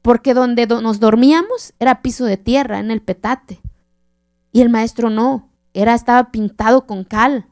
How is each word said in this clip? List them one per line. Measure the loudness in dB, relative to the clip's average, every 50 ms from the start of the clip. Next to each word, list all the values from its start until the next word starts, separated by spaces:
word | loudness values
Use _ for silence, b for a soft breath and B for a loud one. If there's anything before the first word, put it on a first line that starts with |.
porque | _ 2 0 2 _ 0 0
donde | 2 2 0 0 -2 0
do-, | 0 -2 -2
nos | -2 -4 -2 2
dormíamos | 2 2 4 4 4 4 4 4 2 -2 -6 -10 -10 -14 _ _
era | 0 0 0 0
piso | _ -8 -6 -4 -4
de | -4 -4
tierra, | -4 -4 -2 -2 -2 -2 -2 -6 -8
en | -6 -6
el | -6 -6
petate. | -6 -8 -10 -6 _ -6 -6 -6 _ _ -20 -18 _ -20 -20 _ _ _ _ _ _ _ _ _ _ _ _ _ _ _
Y | _ 2
el | 4 4
maestro | 2 0 -2 -4 -4 -4 -4 -4
no, | -2 0 -2 -2 -2 -4 -8 _ _ _ _ _ _
era, | -2 0 0 0
estaba | 0 0 2 2 2 2 0
pintado | _ -6 -6 -6 -6 _ 0 2 2 2 2
con | _ -12 -12 -10
cal. | _ -2 0 0 0 0 -2 -8 _